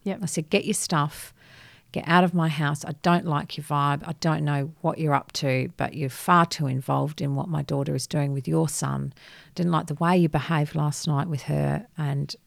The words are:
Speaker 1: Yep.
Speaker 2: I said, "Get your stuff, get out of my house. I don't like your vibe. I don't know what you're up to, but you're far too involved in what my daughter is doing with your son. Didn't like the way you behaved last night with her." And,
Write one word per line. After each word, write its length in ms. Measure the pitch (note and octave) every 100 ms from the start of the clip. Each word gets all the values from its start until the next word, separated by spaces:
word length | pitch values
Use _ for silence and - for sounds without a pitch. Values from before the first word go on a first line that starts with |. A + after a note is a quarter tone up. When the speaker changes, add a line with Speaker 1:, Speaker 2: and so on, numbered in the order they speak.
Speaker 1:
Yep. 160 | G3 -
Speaker 2:
I 40 | E3+
said, 240 | - D#3
"Get 160 | G3 -
your 80 |
stuff, 600 | G#3 - D#3+ D3+ - - - - - - - _
get 140 | - -
out 160 | F3
of 100 | F3+
my 160 | F3 D#3+
house. 340 | D3+ D3 D3
I 100 | - D3
don't 240 | F3+ F3 E3+
like 280 | D3 - -
your 80 |
vibe. 380 | D3 D3 C#3+ C#3+
I 120 | - D#3+
don't 240 | E3+ D#3
know 280 | D3 C#3+ C#3 D#3+
what 160 | D#3+ -
you're 160 | D#3
up 180 | C#3 -
to, 360 | - C#3+ B2+ C3 -
but 160 | -
you're 160 | D#3 C#3
far 380 | - - F3 E3
too 180 | - C#3+
involved 560 | C3 C3 C#3 C#3 D3+
in 140 | C#3 C#3
what 140 | F3+
my 120 | D3+
daughter 320 | C#3 C#3 C#3
is 140 | C#3 -
doing 260 | D#3+ C#3+
with 140 | C#3 C3
your 200 | D#3+ D3+
son. 460 | - C3+ C3+ C#3 - - - -
Didn't 180 | - F3
like 140 | E3 E3
the 80 |
way 240 | D3 E3+ F#3
you 100 | E3
behaved 460 | D#3 - D#3+ D3
last 340 | D#3 D3 - -
night 200 | C#3+ E3+
with 160 | C#3+
her." 420 | - D3 C#3+ C#3+ - -
And, 360 | D3 C#3+ C#3+ -